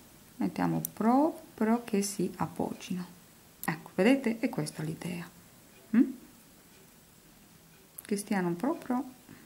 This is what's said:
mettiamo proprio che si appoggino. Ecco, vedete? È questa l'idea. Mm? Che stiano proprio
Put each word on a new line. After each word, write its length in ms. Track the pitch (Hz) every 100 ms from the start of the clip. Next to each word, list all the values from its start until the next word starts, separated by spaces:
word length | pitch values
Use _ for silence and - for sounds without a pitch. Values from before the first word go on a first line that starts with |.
| - - - -
mettiamo 440 | 190 - 175 160 160
proprio 920 | - 220 254 320 - - - 220 240
che 200 | 240 196
si 300 | 202 - 180 -
appoggino. 680 | 165 - - - - 180 180 - - - - -
Ecco, 260 | - 156 - -
vedete? 420 | 208 269 233 220
È 100 | 269
questa 360 | - 151 -
l'idea. 440 | 156 160 175 175 170 - - - - - - 220
Mm? 140 | - - - - - - - - - - - - - - - - - - - -
Che 140 | - 202
stiano 360 | - 196 175
proprio 640 | 170 269 - - 247 - - - -